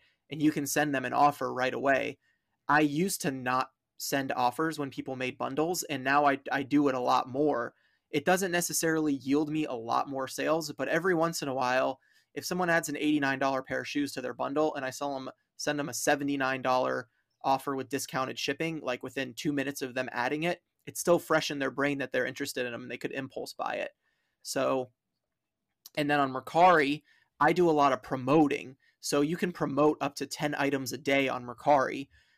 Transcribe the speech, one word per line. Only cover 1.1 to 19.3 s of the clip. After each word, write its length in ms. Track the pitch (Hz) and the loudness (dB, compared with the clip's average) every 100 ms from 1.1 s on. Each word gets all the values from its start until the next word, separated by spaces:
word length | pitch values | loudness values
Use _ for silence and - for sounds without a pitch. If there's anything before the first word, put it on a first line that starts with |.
offer 400 | 123 143 139 127 | 2 2 2 -4
right 220 | 123 127 | -2 -2
away. 440 | 123 135 131 113 - _ _ _ _ - | 0 2 2 0 -8 _ _ _ _ 2
I 120 | 147 | 4
used 420 | 151 147 190 - | 4 2 -2 -2
to 80 | 160 | -4
not 400 | 131 127 127 - _ _ - | -4 0 0 -2 _ _ -12
send 300 | - 139 135 | -4 -2 -2
offers 480 | 127 123 - 160 147 | 0 0 0 -2 -2
when 120 | 139 | -6
people 260 | 135 139 127 | -8 -8 -6
made 220 | 127 120 | -6 -4
bundles, 440 | 123 139 160 170 | -4 -2 -2 -2
and 200 | - 139 | -4 -4
now 220 | 131 143 143 | 2 4 4
I, 120 | 135 - | 2 -2
I 100 | 135 | -4
do 240 | 123 143 143 | 2 4 4
it 60 | |
a 60 | 131 | 2
lot 280 | 127 127 127 | 2 2 2
more. 460 | 127 147 127 120 - _ _ _ | 0 0 0 -4 -10 _ _ _
It 140 | 147 | -2
doesn't 280 | 180 185 190 | 2 2 2
necessarily 640 | 175 170 151 165 160 156 | -2 -2 0 0 2 0
yield 360 | 139 135 143 151 | -2 2 2 2
me 140 | 156 | -2
a 80 | 151 | -4
lot 360 | 120 113 127 135 | -6 -2 -2 -2
more 200 | 135 131 | -4 -6
sales, 440 | - 143 160 147 | -4 -2 -2 -2
but 160 | 147 135 | -6 -2
every 260 | 160 185 | 0 2
once 280 | 165 165 165 | 2 0 -2
in 60 | 143 | -4
a 60 | |
while, 460 | 131 123 131 135 131 _ _ _ | -2 0 2 0 -2 _ _ _
if 100 | 147 | -12
someone 260 | - 180 180 | -4 -2 2
adds 180 | 165 165 | 2 0
an 80 | 143 | -2
eighty-nine 420 | 151 151 139 135 | 2 2 2 0
dollar 240 | 139 135 | 0 0
pair 180 | - 131 | -2 -6
of 80 | 123 | -4
shoes 240 | 147 143 | -4 -4
to 80 | - | -4
their 140 | 123 | -8
bundle 400 | 120 131 143 156 | -6 -2 0 0
and 100 | 143 | 0
I 60 | 131 | -6
sell 260 | - 143 135 | -6 -6 -6
'em, 140 | 131 - _ - | -10 -16 _ -8
send 220 | - 147 | -4 -4
'em 100 | 139 | -4
a 60 | |
seventy-nine 680 | 117 - 147 143 143 131 131 | -2 0 2 0 0 -2 0
dollar 460 | 127 127 131 127 120 _ _ _ | 2 2 2 -2 -6 _ _ _
offer 320 | 139 135 - | 0 0 0
with 140 | 135 117 | -6 -4
discounted 500 | 135 - 139 131 120 | -6 -4 -4 -4 -4
shipping, 420 | - 135 165 160 | -6 -4 -4 -4
like, 220 | 127 123 | -6 -6
within 320 | 127 139 127 | -6 -8 -8